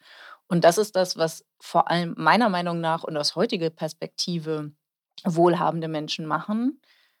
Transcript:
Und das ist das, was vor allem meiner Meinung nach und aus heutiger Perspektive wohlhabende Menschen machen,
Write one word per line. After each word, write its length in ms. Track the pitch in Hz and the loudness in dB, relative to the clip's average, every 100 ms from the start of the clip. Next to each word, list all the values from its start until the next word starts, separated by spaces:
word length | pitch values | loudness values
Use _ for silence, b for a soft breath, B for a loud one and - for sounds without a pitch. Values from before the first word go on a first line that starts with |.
| B B B B _ | B B B B _
Und 160 | 175 | 4
das 140 | 160 175 | 6 4
ist 180 | 208 190 | 0 0
das, 220 | 180 - | -2 0
was 280 | 160 - _ _ | -2 -2 _ _
vor 300 | - 175 - | -2 0 2
allem 240 | 170 170 - | 0 -2 0
meiner 300 | 160 185 240 | 2 4 4
Meinung 300 | 180 175 170 | 0 -2 -2
nach 240 | 165 160 | -2 -2
und 140 | - 156 | -4 -4
aus 180 | 147 - | -4 0
heutiger 340 | 233 196 165 | -2 0 -2
Perspektive 1000 | - 156 - - - - 170 156 156 151 - _ _ _ - 202 | -4 -8 -8 -12 -8 -4 -4 -2 -4 -6 -14 _ _ _ -6 -2
wohlhabende 640 | 165 175 175 156 165 160 | 4 4 4 0 -2 -4
Menschen 360 | 156 151 - 156 | -6 -6 -8 -4
machen, 540 | 151 160 214 247 311 _ _ _ _ | -4 -2 -2 -2 -4 _ _ _ _